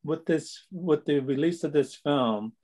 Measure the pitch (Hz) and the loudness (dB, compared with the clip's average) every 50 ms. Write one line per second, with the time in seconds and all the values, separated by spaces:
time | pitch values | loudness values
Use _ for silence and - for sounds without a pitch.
0 | - 143 160 160 - - 165 156 151 - - - - - 190 170 180 180 151 147 | -6 -4 -4 -4 0 0 0 0 0 -4 -14 -18 -18 -14 -12 -4 0 2 2 2
1 | - - 147 143 131 135 135 135 156 170 175 170 - 143 147 147 - - - - | 2 2 0 2 2 0 0 0 0 0 0 -2 -2 0 2 2 0 0 -2 -6
2 | - 143 143 139 127 113 107 104 107 110 - _ | -2 0 2 2 2 2 0 -2 -4 -8 -12 _